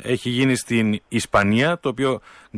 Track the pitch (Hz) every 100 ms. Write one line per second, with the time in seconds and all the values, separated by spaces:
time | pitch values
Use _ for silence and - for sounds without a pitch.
0 | - 123 123 123 135 123 - 117 110 104
1 | - 117 - 107 101 113 151 170 143 120
2 | 135 117 - - -